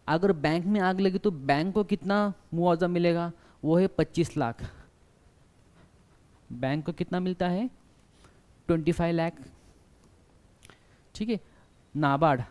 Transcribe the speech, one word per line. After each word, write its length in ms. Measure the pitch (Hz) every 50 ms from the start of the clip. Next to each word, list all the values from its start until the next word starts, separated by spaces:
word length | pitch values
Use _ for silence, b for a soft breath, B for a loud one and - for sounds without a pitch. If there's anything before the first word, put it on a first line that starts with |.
| B
अगर 240 | - 156 165 190 202
बैंक 340 | 185 151 139 151 160 175 165
में 160 | 196 214 208
आग 180 | 185 185 185 190
लगी 180 | 196 190 185
तो 140 | 196 - 208
बैंक 420 | 170 139 135 143 139 147 165 196 180
को 100 | 214 202
कितना 500 | - - - - 190 202 208 208 202 185 - - - 160
मुआवजा 340 | 165 175 180 170 165 185
मिलेगा? 440 | 175 175 175 175 170 165 170 170 170 170 b b b b b b
वो 140 | 151 165
है 100 | 175 190
पच्चीस 500 | 185 - - 156 - - 170 165 - -
लाख। 340 | 147 131 117 117 - - - - - - - _ _ _ _ _ _ _ - _ _ _ _ _ _ _ _ _ - - - _ _ _ _ _ _ _ _ _ _ _ -
बैंक 340 | 120 120 131 131 143 156 151
को 60 | 175
कितना 280 | 165 - 175 - 180 180
मिलता 280 | 180 185 180 - 180
है? 220 | 180 175 196 247 247 - - _ _ _ _ _ _ b b b b b b b b - _ _
ट्वेंटी 240 | - 170 165 151 175
फ़ाइव 240 | 170 - 170 170 170
लाख, 180 | 165 160 170 - - - - - - _ - - _ _ _ _ _ _ - _ _ _ _ _ _ _ _ _ _ - b b b b b b b b b -
ठीक 140 | - 214 233
है। 100 | 220 180 b b b b b b b _ _ _ -
नाबार्ड, 460 | 147 151 139 139 139 165 156 135 120 117 -